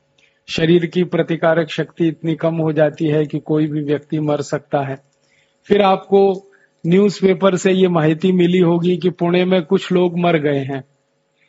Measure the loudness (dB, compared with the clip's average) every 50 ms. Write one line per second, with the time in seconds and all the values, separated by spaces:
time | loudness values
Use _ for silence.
0 | _ _ _ _ _ _ _ _ _ -10 -6 -2 2 2 2 2 2 0 -2 -2
1 | -2 -2 -2 -2 -2 -2 -2 -2 0 0 0 0 -2 -4 -4 -6 -8 -6 _ -2
2 | -2 -2 -2 -4 -6 -6 -4 -2 -2 -2 -2 -2 -2 -2 0 0 0 0 0 -2
3 | -2 0 0 0 -2 -2 -6 -8 -4 -2 -2 -2 -2 -2 -4 -4 -4 -4 -4 -4
4 | -4 -6 -6 -4 -2 -2 -2 -2 -4 -6 -8 -8 -6 _ -4 -4 -4 -6 -8 -12
5 | _ _ _ _ _ _ _ _ _ _ _ _ _ 0 2 4 4 4 2 0
6 | 0 0 2 2 2 2 0 -4 -8 _ _ _ _ _ _ _ -2 0 2 4
7 | 2 2 0 0 0 0 2 2 0 0 0 0 0 0 2 2 2 2 2 2
8 | 2 0 0 0 0 0 2 2 2 2 2 2 2 2 2 0 0 0 0 0
9 | -2 -4 -2 -2 -2 0 0 2 2 2 0 0 0 0 -2 -2 0 0 0 0
10 | 0 0 0 0 0 2 2 2 0 0 -2 -2 -4 -6 -8 -10 -10 _ _ _
11 | _ _ _ _ _ _ _ _ _